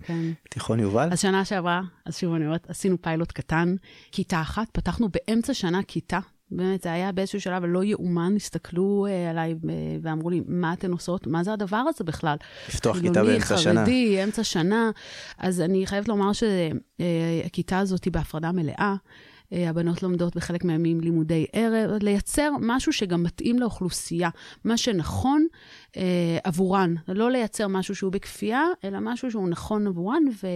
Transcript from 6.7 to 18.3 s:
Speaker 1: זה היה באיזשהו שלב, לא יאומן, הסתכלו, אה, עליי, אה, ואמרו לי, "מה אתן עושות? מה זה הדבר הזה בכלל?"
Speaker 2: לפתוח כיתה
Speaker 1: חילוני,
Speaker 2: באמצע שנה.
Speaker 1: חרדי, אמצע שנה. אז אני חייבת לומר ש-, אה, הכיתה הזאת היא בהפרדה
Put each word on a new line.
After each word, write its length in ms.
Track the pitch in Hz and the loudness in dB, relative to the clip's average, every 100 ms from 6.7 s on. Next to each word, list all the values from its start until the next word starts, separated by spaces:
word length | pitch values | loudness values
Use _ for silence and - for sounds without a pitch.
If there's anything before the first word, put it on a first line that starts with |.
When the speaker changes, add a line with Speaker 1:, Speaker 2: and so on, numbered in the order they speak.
| 190 | 0
Speaker 1:
זה 80 | 180 | -2
היה 200 | 165 190 | -2 -2
באיזשהו 300 | 185 190 202 | -2 -2 -4
שלב, 220 | 190 180 175 | -4 -2 0
לא 180 | 180 | 2
יאומן, 520 | 202 208 180 170 170 208 | 2 0 0 0 2 0
הסתכלו, 720 | - 165 - 170 196 202 196 | -2 -8 -4 0 2 2 0
אה, 200 | 190 170 | 0 -2
עליי, 220 | 165 165 165 160 | -2 -2 -2 -4
אה, 60 | 160 156 156 | -4 -4 -4
ואמרו 280 | 160 160 165 | -4 -4 0
לי, 120 | 175 - | -2 0
"מה 260 | 175 170 | -2 0
אתן 180 | 175 185 | -2 -2
עושות? 360 | 175 - 180 - | -4 -2 -4 -2
מה 160 | 165 | -2
זה 100 | 175 | 0
הדבר 240 | 214 196 208 | -2 -2 0
הזה 260 | 277 311 | 0 -2
בכלל?" 340 | 170 147 160 151 - - - | -4 -2 -2 -2 -4 -16 -8
Speaker 2:
לפתוח 300 | - 117 175 | -2 0 2
כיתה 140 | 170 | 2
Speaker 1:
חילוני, 180 | - 107 | 4 6
Speaker 2:
באמצע 260 | - 107 98 | 4 4 2
שנה. 240 | 104 110 | 4 4
Speaker 1:
חרדי, 420 | 113 254 233 190 | 6 4 4 2
אמצע 200 | 202 220 | 0 -2
שנה. 480 | 214 185 170 220 226 208 - - - - | -2 2 2 4 2 -2 -10 -16 -16 -4
אז 240 | 185 180 | -2 0
אני 240 | 165 190 190 | 2 2 0
חייבת 220 | 202 208 | -2 0
לומר 260 | 202 196 | 2 2
ש-, 100 | 208 226 190 165 156 - - | 2 2 2 0 -2 -8 -4
אה, 420 | 175 165 165 165 175 | 0 0 0 0 -2
הכיתה 340 | - 165 185 | -4 -2 0
הזאת 240 | 196 185 | 0 0
היא 100 | 190 | 0
בהפרדה 380 | 170 147 | -2 -2